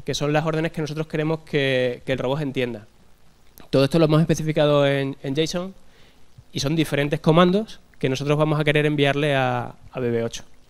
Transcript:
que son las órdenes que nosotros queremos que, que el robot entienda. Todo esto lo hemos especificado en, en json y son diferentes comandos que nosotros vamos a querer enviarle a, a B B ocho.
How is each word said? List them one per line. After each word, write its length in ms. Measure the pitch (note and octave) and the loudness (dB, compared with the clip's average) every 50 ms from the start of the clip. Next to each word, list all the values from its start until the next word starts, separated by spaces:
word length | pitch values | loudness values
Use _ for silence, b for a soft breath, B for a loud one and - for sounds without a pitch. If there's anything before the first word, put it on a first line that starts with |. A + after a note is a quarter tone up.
| - | -8
que 80 | - C3+ | -8 -6
son 180 | - D3 D3 | -4 -2 0
las 140 | D3 D3+ D#3+ | 0 0 0
órdenes 260 | D#3+ D#3 D#3 D#3+ E3 | 0 -2 -2 -2 -4
que 80 | - - | -4 -6
nosotros 280 | D#3 C#3+ D3 D#3 D3+ - | -6 -6 -6 -6 -8 -6
queremos 340 | - D#3 D3+ D#3 D#3+ D#3 | -4 -4 -2 -2 -2 -4
que, 600 | - - - D3 C#3 C3+ C3 B2+ B2+ B2+ B2 - - | -4 -4 -2 0 0 2 2 2 0 0 -2 -4 -4
que 80 | - C3 | -4 -4
el 40 | B2+ | -2
robot 220 | C3 B2+ C3+ D3+ | -2 -2 -2 -2
entienda. 460 | D3+ C3+ B2 C3 B2+ A#2+ A#2 G#2+ - - _ - - - - _ - - - _ - - - - - - | -4 -4 -4 -2 -4 -4 -4 -8 -14 -18 _ -20 -20 -20 -20 _ -20 -20 -20 _ -20 -20 -20 -20 -8 0
Todo 140 | - C3 C3+ | 2 2 2
esto 160 | C#3 - E3 | 4 4 4
lo 60 | E3 | 4
hemos 160 | D3+ D#3 D3+ | 4 4 4
especificado 640 | E3+ E3+ E3 D3+ D#3 D#3 D3+ D#3+ D3+ D3 D3 C#3+ C#3+ C#3 | 4 4 2 0 -2 -2 0 0 2 4 4 4 2 2
en, 300 | C#3 C#3 C#3 C3+ C#3 - | 0 0 -2 -4 -6 -8
en 140 | - C#3+ C3+ | -8 -4 -2
json 380 | D3+ D#3+ D#3+ - F3+ F3+ F#3+ G3 - - b b b b b b b b b b - - - - | -2 -2 -2 -4 -6 -8 -8 -12 -16 -20 b b b b b b b b b b -20 -18 -12 -8
y 60 | D#3 | -4
son 160 | - C3+ D#3+ | -4 -2 0
diferentes 440 | E3 D3 - - C#3+ C#3+ C#3+ D#3+ D3+ | 0 -2 0 0 -2 -2 -2 -2 0
comandos 600 | - E3 D#3 E3 F#3 F3+ F3+ G3+ A3 - - - - - - - | 2 4 6 6 6 6 4 2 -2 -4 -10 -20 -20 -20 -10 -4
que 80 | - C3 | -2 -2
nosotros 300 | C3 B2+ C#3 C#3+ D3+ D3 | -2 -2 -2 0 0 2
vamos 220 | D#3 D3 D3 D3+ | 2 2 0 0
a 40 | D#3 | 0
querer 220 | D3 C#3+ D3+ D3 | 2 2 2 2
enviarle 500 | D3+ D3+ C#3+ C#3+ C#3 C#3 C#3+ D3+ D3+ C#3 | 2 2 2 2 2 2 0 0 0 2
a, 380 | C3+ C3 B2+ B2 B2 A#2 A#2+ - - - - | 2 0 0 -2 -2 -4 -8 -12 -16 -18 -14
a 80 | - C3 | -8 -6
B 120 | B2+ A#2+ | -4 -2
B 120 | A#2 A#2 A#2 | -2 -2 -2
ocho. 200 | A#2 - - - - - - - | -4 -6 -10 -16 -16 -20 -20 -20